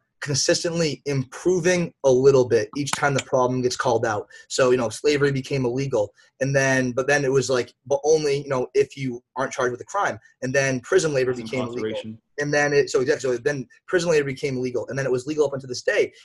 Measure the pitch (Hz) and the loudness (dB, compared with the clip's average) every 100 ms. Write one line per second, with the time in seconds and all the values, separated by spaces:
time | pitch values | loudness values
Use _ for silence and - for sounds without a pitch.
0 | _ - 143 139 - 165 175 165 160 139 | _ -12 -6 -2 0 0 0 -2 -2 -4
1 | 143 139 123 - 170 185 170 180 165 - | -4 -4 -4 -4 0 2 2 0 -2 0
2 | 135 127 139 131 120 113 104 143 139 - | 2 6 6 6 6 2 0 -4 -4 -2
3 | 143 131 - 131 127 127 123 - 131 113 | 0 0 0 0 0 0 -2 -2 0 0
4 | 117 104 - - - - 127 127 113 - | 0 -4 -6 -14 -6 0 4 2 0 -2
5 | 147 143 143 135 131 139 123 131 139 117 | 0 2 2 0 -4 -2 -2 -2 -2 -2
6 | 101 _ _ - 135 139 135 131 127 120 | -2 _ _ -6 -2 2 2 2 0 0
7 | 131 143 131 135 123 123 120 _ 127 139 | 0 2 2 2 2 0 -2 _ -4 0
8 | 147 156 147 139 139 131 123 139 135 143 | 2 2 2 -2 -2 -4 0 0 0 -2
9 | 131 120 _ 123 131 - 123 120 - - | -6 -8 _ -6 -4 0 -2 -2 -6 -2
10 | - 107 _ _ 127 139 135 127 - 123 | -2 -4 _ _ -2 0 2 0 0 2
11 | 160 135 127 123 113 127 120 120 110 107 | 2 0 0 -2 -6 -6 -6 -6 -6 -6
12 | 110 110 _ - 147 147 147 143 131 139 | -10 -14 _ -8 -2 0 2 2 2 0
13 | 127 139 131 120 135 143 117 _ - 180 | 0 0 -2 -2 -2 -4 -8 _ -2 -2
14 | 170 151 139 135 143 127 127 117 - 135 | 2 2 0 -4 -4 -4 -4 -4 -4 -4
15 | 131 127 151 151 143 139 135 123 - 202 | -2 -2 -2 0 0 -2 -8 -10 -4 -2
16 | 123 - | -2 -6